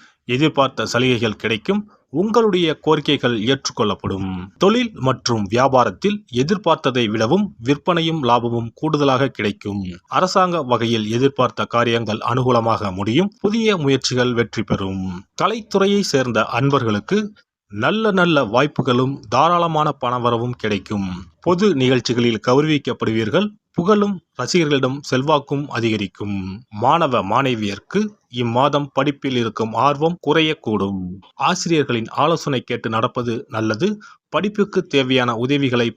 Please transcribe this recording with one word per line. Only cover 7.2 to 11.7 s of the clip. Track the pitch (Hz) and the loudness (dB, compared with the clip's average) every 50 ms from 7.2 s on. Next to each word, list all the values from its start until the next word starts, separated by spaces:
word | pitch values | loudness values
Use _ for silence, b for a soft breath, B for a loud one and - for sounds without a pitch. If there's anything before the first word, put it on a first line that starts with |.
| 110 113 156 202 208 180 - - 113 | 2 2 2 0 0 -2 -6 -4 -2
விற்பனையும் | 127 143 147 - 185 170 165 165 160 160 160 131 120 | -2 -2 0 -2 -2 -2 0 -2 -2 -2 -2 0 2
லாபமும் | 120 120 120 117 120 117 117 113 - - | 2 2 2 0 -2 -4 -4 -6 -6 -6
கூடுதலாக | 156 160 151 147 143 139 131 127 139 131 - - | -2 -2 0 2 2 2 2 2 0 -2 -2 -2
கிடைக்கும். | 104 101 101 - - 104 98 101 92 90 87 90 _ _ 123 139 | -4 -4 -4 -4 -8 -8 -6 -6 -8 -8 -10 -14 _ _ -2 0
அரசாங்க | 180 180 - 196 185 180 175 165 139 123 | 0 2 2 2 2 2 0 -2 0 0
வகையில் | 123 110 117 113 117 110 107 107 113 | 0 0 2 0 0 0 0 -2 0
எதிர்பார்த்த | 120 135 139 - - 123 113 - - 110 - | 2 2 2 2 0 0 0 -2 -4 -4 -2